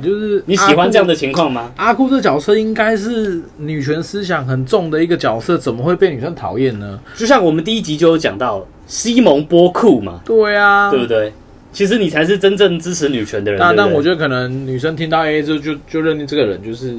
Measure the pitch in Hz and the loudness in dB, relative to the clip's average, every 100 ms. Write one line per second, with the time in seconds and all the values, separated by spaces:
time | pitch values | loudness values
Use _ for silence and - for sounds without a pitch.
0 | 147 208 214 202 175 190 196 151 180 220 | -2 -2 0 -2 0 2 4 4 4 4
1 | 180 160 139 147 156 123 120 - 214 247 | 2 0 0 0 0 -2 -8 -4 0 2
2 | 262 262 202 151 180 208 220 220 220 220 | 2 2 2 0 2 2 2 0 0 0
3 | 208 233 208 175 151 - 151 156 139 156 | -2 -2 -2 -4 -8 -10 -6 -4 -2 -4
4 | 170 202 185 165 131 131 131 214 170 156 | -4 -6 -4 -2 -2 -2 0 0 0 -2
5 | 165 170 135 113 - 170 143 117 143 180 | 0 0 -2 -4 -2 -2 -2 -4 -2 0
6 | 190 135 139 170 98 101 131 107 101 98 | 0 -2 -8 -8 -6 -2 -2 -2 -10 -12
7 | - - 226 262 175 156 165 220 175 151 | -14 -4 2 4 4 -2 -2 -4 -4 0
8 | 165 160 135 98 123 101 92 - - - | 2 2 0 -4 -4 -6 -10 -20 -16 -8
9 | 226 240 214 143 151 170 175 175 233 127 | -2 2 4 4 4 4 4 4 4 4
10 | 98 87 - 226 208 208 202 202 202 135 | 0 -10 0 2 4 4 4 4 2 0
11 | 117 110 107 - - - - - 196 226 | 0 0 -2 -6 -20 -20 -14 -2 0 2
12 | 180 151 165 196 196 202 202 170 165 175 | 0 0 0 2 2 4 2 2 -6 -2
13 | 143 127 107 110 101 98 175 175 202 160 | -2 -2 -4 -4 -2 0 2 4 2 2
14 | 151 175 151 127 127 131 135 127 151 156 | 0 0 0 -2 -4 -6 -6 -4 -4 -4
15 | 160 160 156 156 147 156 143 147 - 160 | -2 0 0 0 0 -2 -4 -8 -6 -2
16 | 160 156 143 147 113 92 104 113 131 | -2 -2 -2 -2 0 -2 -8 -10 -8